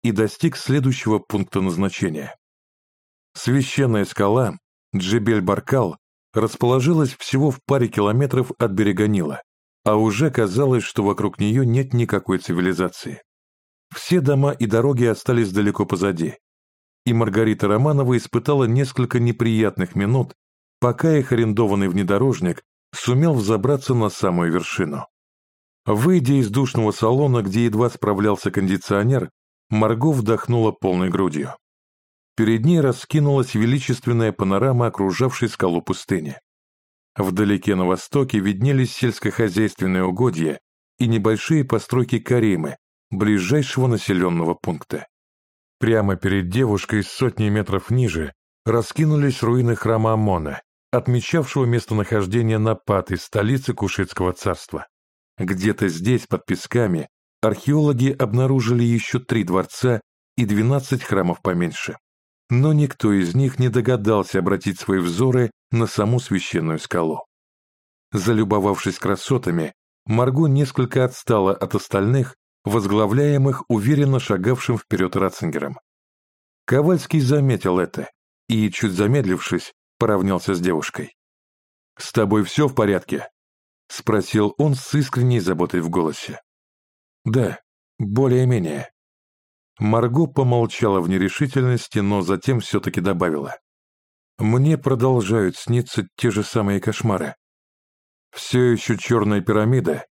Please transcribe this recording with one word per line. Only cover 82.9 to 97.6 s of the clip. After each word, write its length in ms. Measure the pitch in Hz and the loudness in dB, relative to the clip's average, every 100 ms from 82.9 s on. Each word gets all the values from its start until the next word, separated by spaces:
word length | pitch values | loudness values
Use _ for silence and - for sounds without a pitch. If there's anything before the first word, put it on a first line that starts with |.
| 95 - 69 - _ _ _ _ _ _ | 0 -2 -8 -8 _ _ _ _ _ _
спросил 640 | - - 107 - 107 104 - | -8 0 0 0 0 0 2
он 160 | 147 131 | 0 0
с 180 | - | -2
искренней 460 | 151 135 127 123 120 | -2 0 0 2 2
заботой 420 | 90 85 87 90 | 0 0 0 0
в 80 | 82 | 0
голосе. 500 | 87 80 73 - - _ _ _ _ _ _ _ _ | 0 -2 -4 -12 -16 _ _ _ _ _ _ _ _
"Да, 360 | - 123 104 - _ _ _ _ | -2 0 0 -4 _ _ _ _
более-менее". 880 | 104 107 135 127 127 120 82 73 65 _ _ _ _ _ _ _ _ _ | -2 2 2 4 2 2 -2 -6 -12 _ _ _ _ _ _ _ _ _
Марго 480 | 107 113 117 127 170 | 0 2 2 2 0
помолчала 760 | - 127 120 117 - 113 98 | 2 2 2 0 0 2 2
в 60 | 85 | 2
нерешительности, 920 | 92 92 - 143 135 127 120 - 107 | 0 0 0 -2 0 0 0 -2 -2
но 240 | 101 101 | 0 0
затем 380 | 87 95 - 123 | 0 -2 0 -2
всё-таки 380 | - 101 95 95 | 0 -4 -2 -2
добавила: 600 | 92 87 90 76 69 - _ _ _ _ _ _ _ - | -2 0 0 -2 -6 -12 _ _ _ _ _ _ _ -4
"Мне 360 | 110 120 147 151 | 0 2 2 2
продолжают 800 | 135 127 131 127 95 113 95 - | 0 0 2 2 2 0 0 -2
сниться 520 | - 120 123 - 90 - | -2 -2 -2 -6 -6 -2
те 160 | 120 | 0
же 100 | 101 | 0
самые 400 | 101 117 101 98 | -2 -2 0 0
кошмары". 540 | 110 107 113 95 73 - _ _ | -2 -2 -2 -2 -4 -12 _ _